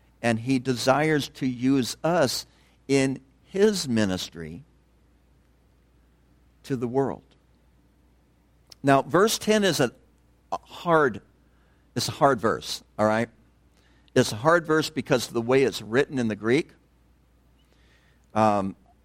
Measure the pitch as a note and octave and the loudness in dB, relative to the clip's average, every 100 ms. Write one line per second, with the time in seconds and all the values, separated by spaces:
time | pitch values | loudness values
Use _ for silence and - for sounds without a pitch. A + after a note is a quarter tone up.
0 | _ _ A#2 A2+ A#2+ C3+ B2+ A#2+ C3 C3+ | _ _ -2 -2 0 -2 -2 -2 2 2
1 | D#3 D3+ - - C3 A#2+ C3 C#3 A2+ - | 2 0 -2 -6 -6 -2 0 0 -2 -4
2 | D#3 E3+ C#3+ - - _ _ _ - C#3 | -2 0 0 -2 -10 _ _ _ -2 0
3 | C3+ B2+ - _ _ F#3+ G#3+ G3 C#3+ A2+ | 0 -4 -12 _ _ 0 2 2 -2 0
4 | G#2 F2+ - D#2+ D#2 E2+ - _ _ _ | 0 -2 -6 -12 -14 -14 -20 _ _ _
5 | _ _ _ _ _ _ _ _ _ _ | _ _ _ _ _ _ _ _ _ _
6 | _ _ _ _ _ _ - C3 A#2+ B2+ | _ _ _ _ _ _ -6 -4 -2 -2
7 | C3 D2+ - _ _ _ _ _ _ _ | -2 -4 -14 _ _ _ _ _ _ _
8 | _ _ _ _ _ _ - - C#3 C#3 | _ _ _ _ _ _ -20 -4 2 2
9 | C3 D#3+ A3 - - G#3+ G3 D3+ B2+ - | 2 2 2 0 0 0 2 0 -2 -4
10 | _ _ _ _ - - - - F3 D#3+ | _ _ _ _ -12 -12 -12 -8 2 2
11 | C#3 G2 - _ _ _ _ _ _ B2 | 2 -2 -16 _ _ _ _ _ _ -8
12 | - - C#3+ B2 A2 C#2+ - - _ - | -6 2 2 2 -2 -2 -6 -12 _ -2
13 | G#2+ A2 A#2 _ _ _ _ _ _ _ | 0 0 -4 _ _ _ _ _ _ _
14 | _ B2+ B2 G#2+ C#3+ F3 D#3+ D#3 D3+ - | _ 0 0 0 2 2 2 0 -2 -4
15 | - C3+ - A#2 A#2 C3+ B2+ - G#2 A#2 | -2 -2 -2 -4 2 2 2 -2 -4 -2
16 | C#3+ C3+ A2+ G2+ G#2+ B2+ - _ _ _ | -2 -2 -4 -2 0 0 -2 _ _ _
17 | _ _ _ _ _ _ _ _ _ _ | _ _ _ _ _ _ _ _ _ _
18 | _ _ _ G#2+ A2 G#2 G2 - _ _ | _ _ _ 2 2 2 -2 -8 _ _